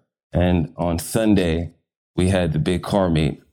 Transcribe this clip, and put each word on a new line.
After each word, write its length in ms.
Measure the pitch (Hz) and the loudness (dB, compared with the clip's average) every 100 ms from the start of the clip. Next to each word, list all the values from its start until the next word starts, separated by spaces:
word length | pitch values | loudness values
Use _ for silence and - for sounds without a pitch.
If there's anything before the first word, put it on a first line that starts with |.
| _ _ _ | _ _ _
And 420 | 87 90 90 78 - | 0 2 2 -2 -4
on 220 | 85 87 | -4 -4
Sunday, 720 | - 113 110 98 87 82 82 _ _ _ _ - | -4 -2 2 2 2 -2 -6 _ _ _ _ -2
we 140 | 92 | 0
had 240 | 95 85 | 2 0
the 60 | 76 | -2
big 220 | 82 87 | -2 -2
car 280 | - 104 92 | 0 0 2
meet 320 | 80 76 - _ | 2 0 -4 _